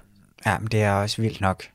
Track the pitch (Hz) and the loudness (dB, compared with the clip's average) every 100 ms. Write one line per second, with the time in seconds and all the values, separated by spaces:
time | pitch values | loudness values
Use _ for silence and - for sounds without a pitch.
0 | - - - _ 113 95 110 110 107 98 | -8 -20 -20 _ -2 -2 0 2 2 2
1 | 104 - 113 - 95 92 - | 0 -2 -2 0 -2 -2 -6